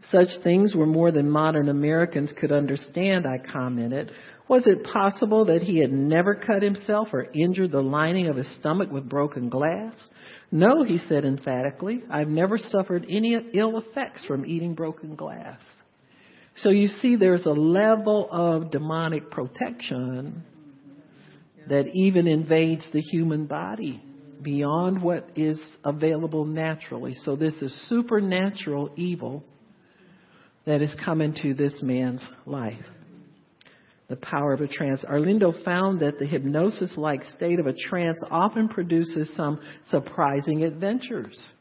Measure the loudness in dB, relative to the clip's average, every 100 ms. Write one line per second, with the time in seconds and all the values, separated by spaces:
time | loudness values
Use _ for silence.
0 | 4 6 6 2 2 4 4 4 2 4
1 | 4 4 2 4 4 4 2 2 2 2
2 | 2 0 -4 -4 0 2 0 -4 -6 -2
3 | 0 2 0 -4 -6 -6 -4 -2 -2 -4
4 | -6 -14 -20 -20 2 4 6 4 2 2
5 | 2 2 2 4 4 4 4 2 4 2
6 | 4 4 4 0 0 2 2 -2 0 0
7 | 0 -4 -4 0 0 2 0 0 0 2
8 | 2 2 0 -2 -6 -6 -2 0 -2 -4
9 | -4 -2 -2 -2 -4 0 0 -2 -8 -14
10 | -20 -20 -20 -20 -4 4 6 6 4 0
11 | 0 0 0 -2 -2 -2 -2 -4 -6 -6
12 | -4 -4 0 0 0 0 -2 -2 0 -4
13 | -2 -2 0 -2 -2 0 0 -2 -8 -8
14 | -8 -10 -6 -6 -4 -4 -4 -6 -8 -8
15 | -14 -12 -12 -12 -14 -18 -20 _ _ _
16 | _ _ -20 -20 _ -2 4 4 4 2
17 | 2 6 6 4 2 2 4 6 4 4
18 | 4 0 0 0 2 2 -2 -4 -2 -2
19 | -2 -4 -6 -8 -8 -6 -8 -8 -8 -6
20 | -6 -6 -10 -12 -16 -20 -20 -20 -20 -20
21 | -20 -20 -20 -20 _ -20 -2 0 0 2
22 | 4 4 4 2 2 2 4 0 -2 -4
23 | -2 0 0 -2 -4 -6 -8 -8 -8 -10
24 | -16 -20 -20 -14 -6 -2 0 0 0 0
25 | 0 -2 -4 -2 -2 -2 -8 -8 -6 0
26 | 0 0 -2 -2 -2 -2 -4 -4 -8 -10
27 | -10 -8 -6 -2 -2 -2 -10 -10 -4 -2
28 | 0 0 2 0 0 -4 -6 -4 -4 -4
29 | -4 -4 -8 -10 -14 _ _ _ _ _
30 | -20 -20 _ _ _ _ -2 0 0 -4
31 | -2 0 0 -2 -4 0 0 0 -2 0
32 | -2 -4 -12 -18 -10 -8 -6 -8 -18 -20
33 | -20 -20 -20 _ _ _ -20 _ _ _
34 | _ -12 -6 -2 0 0 -2 -4 -4 -4
35 | -2 0 2 4 4 2 -2 0 0 0
36 | 0 -2 -4 -2 0 0 0 0 -6 -4
37 | -4 -4 -6 -6 -2 0 0 -2 -4 -2
38 | -2 -2 -4 0 2 2 -2 -2 0 0
39 | 0 -4 -6 -4 -4 -4 -10 -20 -2 -2
40 | -2 0 0 0 -2 0 -2 -2 -4 -4
41 | -4 -10 -10 -16 -20 _